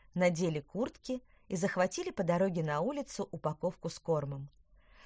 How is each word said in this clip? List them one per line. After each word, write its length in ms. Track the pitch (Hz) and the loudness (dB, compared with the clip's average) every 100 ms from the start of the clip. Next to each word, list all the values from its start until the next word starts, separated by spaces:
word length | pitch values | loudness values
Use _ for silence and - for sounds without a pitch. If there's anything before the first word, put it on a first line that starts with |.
| - | -8
надели 460 | 175 180 165 180 151 | 2 4 4 2 0
куртки — 600 | - 180 277 - - 254 - - - | -4 -4 -4 -4 -6 -6 -8 -20 -8
и 80 | 190 | -2
захватили 540 | 185 - 185 - 370 | 0 2 2 0 -4
по 120 | - | -2
дороге 400 | 170 175 190 175 | 2 4 2 2
на 180 | 156 147 | 0 0
улицу 460 | 196 285 - - 202 | 0 -2 -4 -6 -6
упаковку 580 | 165 151 156 180 - 165 | -4 -4 -2 -2 -4 -8
с 100 | - | -6
кормом. 500 | - 156 143 139 139 - - - - - | -2 0 0 -6 -10 -16 -20 -20 -20 -20